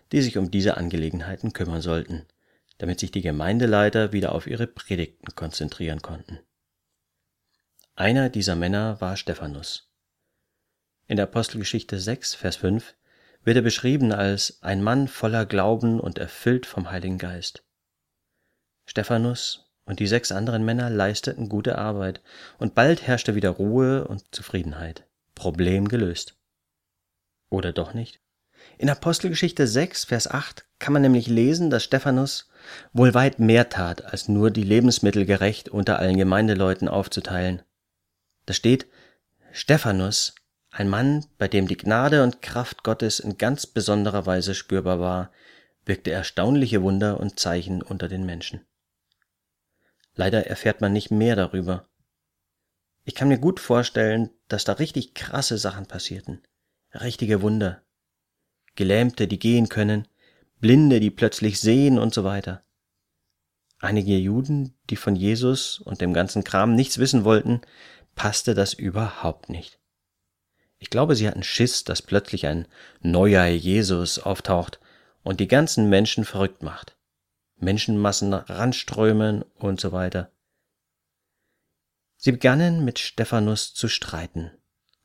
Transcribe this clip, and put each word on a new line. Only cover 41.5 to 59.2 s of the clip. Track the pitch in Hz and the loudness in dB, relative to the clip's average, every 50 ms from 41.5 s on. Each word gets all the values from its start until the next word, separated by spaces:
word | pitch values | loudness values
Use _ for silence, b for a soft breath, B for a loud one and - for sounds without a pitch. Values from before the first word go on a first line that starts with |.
| - 101 95 92 | 2 2 0 0
die | 92 - | -2 -4
Gnade | - 98 110 117 127 147 156 147 131 | -2 0 2 2 2 4 4 4 4
und | 123 123 - - | 4 2 -2 -8
Kraft | - - 120 123 - - - - | -10 -6 -6 -6 -8 -10 -8 -4
Gottes | - 110 - 117 110 107 - | -4 -2 -2 -2 -2 -4 -4
in | - 107 98 - | -6 -6 -6 -2
ganz | - 113 139 143 - | -2 -2 -2 -2 -6
besonderer | - - 113 98 104 104 104 101 101 98 104 87 92 | -6 -4 -4 0 0 2 2 0 0 -2 -2 -2 0
Weise | 92 92 90 98 95 | 0 0 0 -2 -4
spürbar | - - - 98 95 90 92 90 87 | -6 -6 -4 -2 -2 0 0 0 0
war, | 87 90 90 92 90 - b b b b b b b b b b b | 0 -2 -2 -4 -4 -8 b b b b b b b b b b b
wirkte | - 98 - - - | -6 -4 -4 -4 -4
erstaunliche | 78 95 - - - - 92 110 139 143 135 110 110 101 92 | -4 -4 -6 -6 -2 0 0 2 2 2 2 2 2 2 2
Wunder | 98 98 98 104 104 101 - | 2 2 2 2 0 0 -2
und | - 101 - - | -4 -6 -4 -4
Zeichen | - 87 87 90 87 92 92 90 | -4 -2 -2 -4 -4 -4 -6 -6
unter | - - 95 90 90 85 | -6 -8 -8 -8 -8 -8
den | 92 92 95 | -6 -6 -6
Menschen.“ | 90 87 85 82 - - 92 - _ _ _ _ _ _ _ _ _ _ _ _ _ _ _ _ _ _ _ _ _ _ _ _ _ _ _ _ _ _ | -6 -8 -8 -10 -12 -14 -14 -16 _ _ _ _ _ _ _ _ _ _ _ _ _ _ _ _ _ _ _ _ _ _ _ _ _ _ _ _ _ _
Leider | - 92 98 95 110 - - | -2 0 2 2 0 0 -2
erfährt | - - - 110 104 - | -4 -4 -2 -2 -2 0
man | 110 98 101 | 0 0 0
nicht | 104 - - | 0 -2 0
mehr | 107 107 110 120 117 | 0 2 2 2 2
darüber. | 101 92 85 - 95 90 90 92 87 - _ _ _ _ _ _ _ _ _ _ _ _ _ _ _ _ _ _ _ _ _ _ _ _ | 2 0 -2 -2 -4 -4 -4 -4 -6 -8 _ _ _ _ _ _ _ _ _ _ _ _ _ _ _ _ _ _ _ _ _ _ _ _
Ich | - - | -12 -6
kann | - 135 139 | 0 2 2
mir | 139 123 | 2 4
gut | 131 170 190 - | 2 0 -2 -2
vorstellen, | - - 123 120 120 - - 120 110 110 107 113 113 107 - _ _ - | 0 0 2 2 2 0 0 0 0 2 2 0 -2 -4 -6 _ _ -8
dass | - 104 - | -6 -4 -4
da | - 101 | -4 -2
richtig | - 151 160 - - 123 - - | -2 -4 -4 -4 -6 -8 -8 -10
krasse | - - - - 139 131 - 120 104 | -14 -12 -10 -6 -4 -4 -4 -4 -4
Sachen | 98 98 95 101 95 | -4 -6 -6 -8 -12
passierten. | - - 92 - - 95 92 - - - - _ _ _ _ _ _ _ _ _ _ - | -12 -12 -10 -10 -10 -10 -12 -12 -14 -14 -14 _ _ _ _ _ _ _ _ _ _ -14
Richtige | - 104 120 113 - 127 107 107 98 | -10 -8 -8 -6 -4 0 2 2 2
Wunder. | 95 107 107 110 107 92 90 - _ _ _ _ _ _ _ _ _ _ _ _ _ _ _ _ _ _ _ | 2 2 0 0 0 -2 -4 -6 _ _ _ _ _ _ _ _ _ _ _ _ _ _ _ _ _ _ _
Gelähmte, | - 101 95 98 107 120 123 120 - | -2 0 2 4 4 2 2 0 0